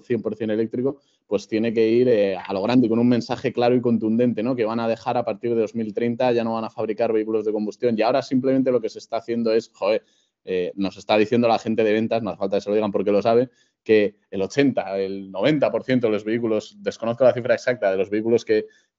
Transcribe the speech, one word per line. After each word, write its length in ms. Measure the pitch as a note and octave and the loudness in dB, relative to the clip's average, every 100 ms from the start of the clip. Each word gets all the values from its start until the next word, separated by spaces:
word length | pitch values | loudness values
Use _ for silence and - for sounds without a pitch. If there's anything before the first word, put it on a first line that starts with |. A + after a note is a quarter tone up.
cien 200 | - A#2 | -4 -4
por 160 | G#2+ G#2 | -4 -6
cien 140 | A2 | -4
eléctrico, 500 | A2 A2+ B2 C3 D3+ _ _ - | -2 -2 -2 -4 -6 _ _ -6
pues 180 | G2+ - | -6 -2
tiene 260 | A2 A#2 | -2 0
que 160 | A2+ A2 | 2 2
ir, 180 | A#2+ B2 | 4 4
eh, 300 | G#2+ G2 F2+ | 4 2 -2
a 160 | - | -6
lo 80 | G2 | -4
grande, 260 | G#2+ B2+ A2+ | 2 2 2
con 120 | A2+ | 2
un 100 | A#2+ | 2
mensaje 420 | A#2+ A2+ A#2+ B2+ | 2 0 -4 -4
claro 240 | A#2+ A#2+ B2 | 0 2 2
y 60 | |
contundente, 640 | A#2+ A2+ A2 A2+ B2 G#2+ | 2 0 0 2 0 0
¿no? 120 | A#2 B2 | -2 -2
Que 80 | |
van 160 | G#2+ A#2 | -2 -2
a 80 | A#2 | -2
dejar 300 | A2+ C3 B2 | -2 -2 -2
a 80 | A#2 | -2
partir 280 | G2+ A#2+ | -4 -2
de 80 | A#2 | 0
dos 140 | G#2+ A2+ | -2 -2
mil 180 | G#2+ | -4
treinta, 380 | G2+ A#2+ A#2 B2+ | -2 -2 0 0
ya 140 | A#2 A2+ | 2 0
no 80 | |
van 100 | A2+ | -4
a 60 | A2 | -6
fabricar 420 | - A2 G#2+ A#2 | -6 -6 -2 0
vehículos 320 | A2 A2 A2 | 0 0 -2
de 80 | G#2+ | -2
combustión. 440 | G#2+ G#2+ - A#2+ G#2+ | -4 -4 -2 -2 2
Y 40 | |
ahora 200 | A2+ C3+ | 2 0
simplemente 500 | - C3 C3 C3+ C3 | 0 0 2 0 2
lo 80 | B2 | 0
que 100 | A2 | -2
se 100 | G#2+ | -10
está 180 | - A2+ | -8 -8
haciendo 340 | - A#2 A2+ | -4 -2 2
es, 200 | A2+ - | 0 -2
joder, 300 | - G2+ A2 _ _ _ _ - | -6 -2 -2 _ _ _ _ -6
eh, 260 | F#2 F2+ - | -4 -4 -4
nos 200 | F#2+ G2+ | -6 -6
está 220 | - G#2+ | 0 2
diciendo 300 | G#2 A#2+ A#2 | 4 4 2
la 100 | A2 | 2
gente 260 | A2+ A2+ | 0 0
de 80 | G#2+ | 2
ventas, 300 | G#2+ A2+ A2+ | 2 0 -2
no 80 | G#2+ | -2
hace 80 | - | -6
falta 200 | G2 G2 | -2 -2
que 40 | |
se 80 | G2+ | 0
lo 60 | G#2+ | 0
digan 160 | G#2+ | 0
porque 200 | G2+ G2 | -2 0
lo 80 | G2+ | 2
sabe, 260 | A2+ A#2 B2+ _ _ _ | 4 2 2 _ _ _
que 300 | - A2 G2+ - _ | 2 4 4 -2 _
el 140 | G2 | -6
ochenta, 520 | F#2+ - C#3+ G2+ F#2 G2 | -4 2 2 2 -4 -4
el 320 | G2 G2 G2 | -4 -6 -10
noventa 400 | F#2 B2 D3+ A2+ | -2 0 2 0
por 120 | A2 | -2
ciento 220 | - B2+ A2+ | 0 0 2
de 80 | |
los 100 | G#2 | 0
vehículos, 540 | G#2+ A#2 A#2 G#2+ - - | -2 -2 0 -2 -4 -8
desconozco 420 | G2+ - A2+ A#2 | -8 -6 -6 2
la 100 | B2 | 4
cifra 220 | A#2+ A#2 A2 | 2 0 0
exacta, 340 | - B2 G2+ | 0 -2 0
de 80 | F#2+ | 0
los 140 | G2 | 0
vehículos 340 | G#2+ A2 A#2 - | -2 2 0 2
que, 220 | G#2+ G#2 _ _ | 0 0 _ _